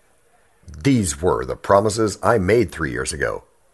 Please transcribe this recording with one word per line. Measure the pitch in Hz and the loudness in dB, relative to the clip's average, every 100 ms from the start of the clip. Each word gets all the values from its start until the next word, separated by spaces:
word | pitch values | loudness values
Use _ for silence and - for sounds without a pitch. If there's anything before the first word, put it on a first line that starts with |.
| _ _ _ _ _ _ - - | _ _ _ _ _ _ -20 -4
These | 139 127 92 - | 0 0 0 -2
were | 90 60 | -2 0
the | 64 62 | -4 -4
promises | - 101 107 104 110 - | 4 4 4 0 -2 0
I | 98 117 | 0 2
made | 90 120 90 | 4 2 2
three | - 76 | -4 -6
years | 58 69 | -6 -6
ago, | 76 60 50 - _ _ | -4 -4 -6 -12 _ _